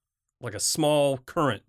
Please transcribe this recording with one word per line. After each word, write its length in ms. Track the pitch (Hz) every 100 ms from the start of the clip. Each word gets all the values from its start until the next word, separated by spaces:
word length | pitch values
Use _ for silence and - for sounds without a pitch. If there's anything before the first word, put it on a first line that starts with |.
| _ _ _ _
like 140 | 120
a 60 | 101
small 580 | - - 151 151 143 135
current 440 | - - 147 101